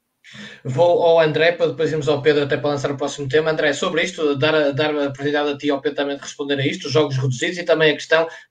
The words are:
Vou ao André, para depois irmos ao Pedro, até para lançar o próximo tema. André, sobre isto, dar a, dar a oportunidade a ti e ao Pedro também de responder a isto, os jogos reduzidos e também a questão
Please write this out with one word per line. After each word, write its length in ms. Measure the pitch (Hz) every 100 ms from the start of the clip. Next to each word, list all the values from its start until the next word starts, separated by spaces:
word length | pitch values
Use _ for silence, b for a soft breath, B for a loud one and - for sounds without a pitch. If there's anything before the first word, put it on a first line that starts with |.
| _ _ - B B B
Vou 380 | 131 131 175 165
ao 180 | 170 165
André, 320 | 156 151 165
para 140 | 175 160
depois 240 | 135 156
irmos 180 | 156 143
ao 140 | 143
Pedro, 220 | 151 147
até 120 | 139 143
para 140 | 143
lançar 200 | 143 143
o 60 | 139
próximo 320 | 143 - 139
tema. 220 | 151 156
André, 220 | 160 151
sobre 300 | 139 185 156
isto, 340 | 185 170 151 139
dar 180 | 156
a, 160 | 156 143
dar 240 | 139 151
a 140 | 147 139
oportunidade 420 | 135 143 147 147
a 80 | 143
ti 80 | 147
e 40 |
ao 100 | 139
Pedro 160 | 151 143
também 200 | 143 139
de 60 |
responder 360 | - - 143 139
a 80 | 135
isto, 200 | 185 143
os 60 |
jogos 240 | 151 143 131
reduzidos 420 | 131 - 170 180
e 40 |
também 280 | 165 156 156
a 40 |
questão 320 | 143 - 160 165 B B